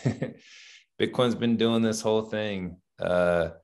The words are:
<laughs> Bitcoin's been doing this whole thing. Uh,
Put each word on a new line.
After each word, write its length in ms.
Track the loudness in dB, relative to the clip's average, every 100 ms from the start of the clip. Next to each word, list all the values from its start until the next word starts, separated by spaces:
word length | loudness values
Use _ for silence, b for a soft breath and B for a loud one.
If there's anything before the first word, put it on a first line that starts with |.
| -4
<laughs> 960 | -4 -6 -10 -20 -20 -20 -20 _ -4
Bitcoin's 320 | -2 2 0
been 240 | 2 0 2
doing 240 | 2 2
this 180 | 2 0
whole 220 | 0 0
thing. 560 | 0 -4 -4 -6 -8 -12 _ -6
Uh, 500 | 0 2 2 2 0 -6